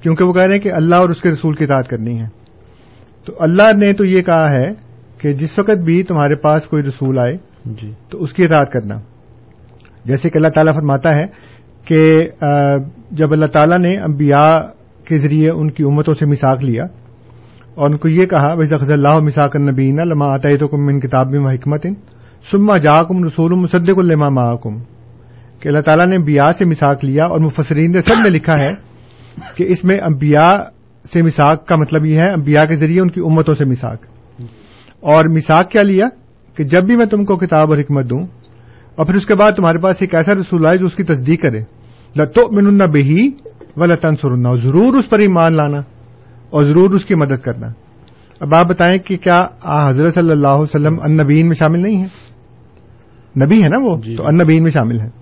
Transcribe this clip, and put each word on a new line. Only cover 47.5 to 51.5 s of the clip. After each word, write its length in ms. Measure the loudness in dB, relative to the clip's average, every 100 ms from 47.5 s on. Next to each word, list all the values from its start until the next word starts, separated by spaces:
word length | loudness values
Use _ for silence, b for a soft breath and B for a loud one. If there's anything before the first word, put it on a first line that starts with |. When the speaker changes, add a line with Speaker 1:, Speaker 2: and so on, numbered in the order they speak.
| -8 -10 -16 _ _ b b b b
Speaker 1:
اب 160 | 0 2
آپ 120 | 2
بتائیں 300 | 2 2 0
کہ 200 | -2 -4
کیا 300 | 0 0 0 -6
آ 260 | -6 -2 0
حضرت 240 | 0 0
صلی 180 | 0 0
اللہ 160 | 2 2
علیہ 160 | 0
وسلم 340 | 0 -2 -2 -2
النبیین 460 | 0 0 2 2
میں 80 | 2